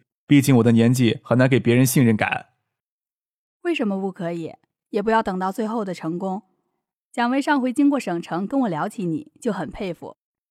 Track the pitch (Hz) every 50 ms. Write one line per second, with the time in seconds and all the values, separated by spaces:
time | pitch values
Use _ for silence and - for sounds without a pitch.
0 | _ _ _ _ _ - 147 139 127 139 131 117 113 120 117 113 113 120 131 127
1 | 123 107 - - - - 117 127 127 127 135 113 - 117 117 127 131 123 - 156
2 | 123 113 107 104 98 95 - - - _ _ _ _ _ _ _ _ _ _ _
3 | _ _ _ _ _ _ _ _ _ _ _ _ - 349 330 - 240 202 196 190
4 | 196 190 185 - 175 170 175 170 160 - - - _ _ _ _ _ _ - 202
5 | 202 220 226 226 220 208 185 185 190 190 - - 214 214 226 240 202 185 175 -
6 | - 160 175 175 196 190 190 214 - _ _ _ _ _ _ _ _ _ _ _
7 | _ _ _ 247 240 240 262 285 262 320 294 269 240 254 233 294 285 285 285 254
8 | - 202 175 170 - - 185 247 302 - 277 277 247 202 165 147 170 214 - -
9 | 180 170 160 139 - - _ _ - 233 190 196 156 - - - 214 180 165 -
10 | 143 - - _ _ _ _ _ _ _